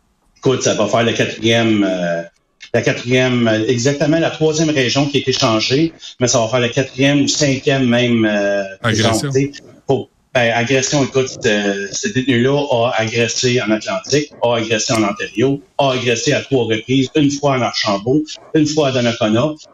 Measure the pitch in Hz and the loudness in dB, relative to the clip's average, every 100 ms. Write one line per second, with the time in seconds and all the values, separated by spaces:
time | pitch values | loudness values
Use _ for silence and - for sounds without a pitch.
0 | _ _ _ _ 135 123 113 95 101 117 | _ _ _ _ 0 0 0 0 0 2
1 | 113 - 117 - 113 117 113 107 98 90 | 0 0 -4 -2 0 2 2 2 2 0
2 | 87 85 82 _ _ _ - 120 147 - | -2 -4 -6 _ _ _ -4 -2 0 -4
3 | 120 127 131 123 113 110 113 120 131 143 | 0 0 2 2 2 0 0 0 0 0
4 | 151 165 139 - 156 151 160 151 120 139 | 0 2 0 0 0 2 0 2 0 0
5 | 143 135 - 127 123 110 - 135 165 - | 0 0 -2 0 2 0 0 0 0 -2
6 | - - 120 123 113 127 120 139 135 127 | -16 -4 0 2 0 0 0 -2 -4 0
7 | 139 143 123 - 143 127 151 135 123 120 | 2 2 0 0 0 0 0 2 2 2
8 | 123 117 110 104 101 101 95 - 113 107 | 2 2 2 0 0 -2 -4 -6 -2 0
9 | 113 110 143 131 139 - - - - 127 | 2 0 0 0 -2 -6 -20 -16 -2 -2
10 | - _ _ 127 117 117 117 135 131 147 | -2 _ _ 0 2 0 0 0 2 0
11 | 127 131 127 - 117 104 101 98 98 - | 0 0 -2 -2 0 0 0 -2 -6 -6
12 | 107 127 131 117 131 143 143 120 117 101 | -4 -2 0 2 2 2 0 0 0 0
13 | 110 117 113 - 123 123 104 107 107 95 | -2 -2 -2 0 0 0 0 -4 -4 -6
14 | - 139 147 - 120 117 110 107 - 113 | -2 -2 -2 -2 0 0 -2 -2 -2 0
15 | 101 104 95 107 131 139 - - 139 123 | 0 -2 -8 -2 0 -2 -6 -2 0 0
16 | 120 113 - 117 - 135 110 110 - 135 | -2 -2 0 -2 0 -2 0 -2 0 0
17 | 131 156 143 139 143 131 107 - 110 98 | 0 2 2 2 0 0 -2 -2 -2 -2
18 | 113 151 156 - - 160 147 156 139 123 | 0 0 -2 -10 -2 0 2 2 0 2
19 | 120 113 107 110 151 151 - | 0 0 0 2 0 -4 -14